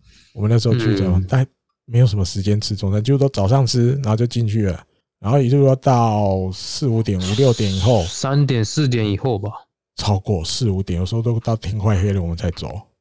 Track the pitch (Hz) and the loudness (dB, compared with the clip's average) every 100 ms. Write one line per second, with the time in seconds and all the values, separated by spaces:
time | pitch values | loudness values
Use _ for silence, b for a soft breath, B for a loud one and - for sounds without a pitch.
0 | b b b - 104 117 120 120 113 101 | b b b -4 0 2 2 2 2 2
1 | 95 90 92 135 131 _ _ _ - 117 | 2 0 2 0 0 _ _ _ -2 2
2 | 127 104 90 101 98 104 - 104 98 104 | 2 2 -2 -2 0 0 -2 -4 -2 0
3 | 113 139 139 104 98 135 123 131 120 139 | 0 2 2 2 2 2 2 2 0 0
4 | 131 110 120 117 113 110 101 82 - _ | -2 0 0 -2 -2 0 -2 -4 -12 _
5 | _ _ 101 143 120 139 139 131 - 123 | _ _ 0 2 4 4 4 4 2 4
6 | 117 104 101 95 92 92 - - 139 113 | 2 2 0 0 -2 -6 -10 -4 0 0
7 | 104 95 92 104 123 117 104 95 95 113 | 0 -2 -2 2 2 2 0 0 2 2
8 | 82 - 135 143 139 123 107 - 143 120 | 0 -4 -2 0 2 0 -2 0 0 0
9 | 107 98 131 107 104 - - _ _ - | 0 -2 -2 -2 -6 -10 -18 _ _ -8
10 | - 98 - 95 82 - 120 95 95 87 | -2 -2 -2 -4 -4 -2 -2 -2 -2 -4
11 | 90 113 117 113 - 113 92 104 101 98 | -2 -2 -2 -2 -2 -4 -4 -2 0 0
12 | 101 98 85 82 87 - - 104 - _ | 0 -2 -4 -4 -6 -6 -10 -12 -16 _